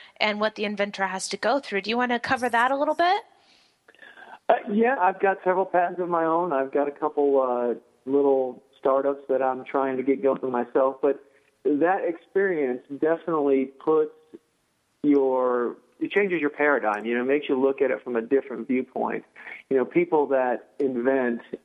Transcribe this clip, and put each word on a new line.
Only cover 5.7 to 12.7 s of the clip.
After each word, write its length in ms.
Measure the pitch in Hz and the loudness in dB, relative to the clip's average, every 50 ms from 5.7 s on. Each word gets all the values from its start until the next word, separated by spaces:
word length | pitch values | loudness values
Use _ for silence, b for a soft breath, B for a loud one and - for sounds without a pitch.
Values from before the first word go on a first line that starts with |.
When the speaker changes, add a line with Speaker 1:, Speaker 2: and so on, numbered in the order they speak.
| - 180 175 180 180 175 | 0 0 0 0 -2 -4
Speaker 2:
of 80 | 180 170 | -4 -2
my 160 | 175 165 165 | -2 0 0
own. 260 | 160 160 170 175 180 | 2 0 0 0 0
I've 220 | 151 135 135 135 - | -2 -2 -2 -2 -2
got 160 | 143 143 143 | -2 -2 -2
a 20 | |
couple, 500 | 143 - 156 151 - 147 143 143 139 135 | -4 -4 -4 -4 0 0 2 2 4 2
uh, 340 | 131 127 123 123 120 120 113 117 - _ _ _ _ | 2 2 0 0 -2 -2 -4 -4 -8 _ _ _ _
little 560 | 131 135 143 139 139 135 131 131 127 123 - - _ _ _ | -2 0 2 4 4 2 2 0 -2 -6 -10 -16 _ _ _
startups 460 | - 143 131 135 135 139 143 139 - - | 0 0 0 2 0 0 -2 -4 -2 -2
that 120 | 135 131 | 0 0
I'm 220 | 135 131 131 131 127 | 0 0 -2 -4 -6
trying 320 | - - 143 135 135 131 | -6 -4 -2 -2 -2 -2
to 80 | 131 127 | -2 0
get 180 | 135 135 135 | 0 0 0
going 300 | 139 135 131 131 - 131 | 2 0 0 0 -2 -4
myself, 460 | 127 120 123 120 - 143 135 135 135 - | -2 -2 -4 -2 0 2 2 0 0 0
but 220 | - 143 139 139 - _ b b b b b _ - | 0 0 0 -2 -6 _ b b b b b _ -2
that 400 | 135 147 143 156 175 190 202 - | -2 0 2 2 0 0 0 -2
experience 800 | 175 165 170 - _ - 190 196 196 180 156 143 127 | -4 -6 -6 -10 _ -2 0 0 0 0 0 -2 -2